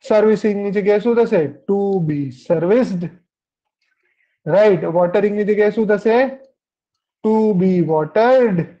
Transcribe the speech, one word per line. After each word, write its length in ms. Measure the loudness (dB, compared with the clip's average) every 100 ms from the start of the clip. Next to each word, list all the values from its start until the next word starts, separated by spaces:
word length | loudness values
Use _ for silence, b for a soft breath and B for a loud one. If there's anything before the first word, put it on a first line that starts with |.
| 0
સર્વિસિંગ 540 | 2 2 2 -2 -4
ની 80 | -4
જગ્યાએ 280 | -2 0 0
શું 180 | 0 0
થશે? 300 | 0 0 -2
To 340 | -8 -4 -2 -2 -2 -2
be 140 | -4 -8
serviced. 800 | -12 -4 -2 0 0 0 -6 -10 -14 _ _ _ _ _ _ _ _ _ _ _ _ -2
રાઈટ, 380 | 2 4 2
વોટરિંગ 520 | 0 0 0 0 -2 -2
ની 80 |
જગ્યાએ 260 | -2 0 0
શું 160 | 0 -2
થશે? 400 | 0 0 0 0 -6 -20 _ _ _ _ _ _ _ -2
To 100 | 0 2
be 220 | 2 0 0 0
watered. 760 | -2 -2 0 2 2 2 -2 -6 -14